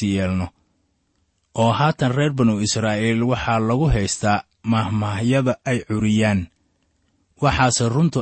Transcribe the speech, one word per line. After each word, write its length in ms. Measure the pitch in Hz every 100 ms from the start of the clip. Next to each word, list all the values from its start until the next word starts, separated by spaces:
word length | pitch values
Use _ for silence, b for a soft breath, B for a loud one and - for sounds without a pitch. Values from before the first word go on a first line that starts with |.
yeelno. 440 | 104 98 92 92 87 _ _ _ _ _ _ _ _ _ _ -
Oo 160 | 113
haatan 400 | 113 151 - 131
reer 220 | 131 147
banu 260 | 135 117 104
Israa'iil 640 | 107 113 107 107 113 113
waxaa 360 | 120 120 - 113
lagu 280 | 110 123 156
haystaa 560 | 113 98 - 104 104 - _
maahmaahyada 920 | 107 113 104 107 104 101 117 135 127 117 139
ay 140 | 120
curiyaan. 680 | - 107 107 107 107 98 87 _ _ _ _ _ _ _ _ -
Waxaase 480 | 139 - 127 - 117
runtu 280 | 127 165 135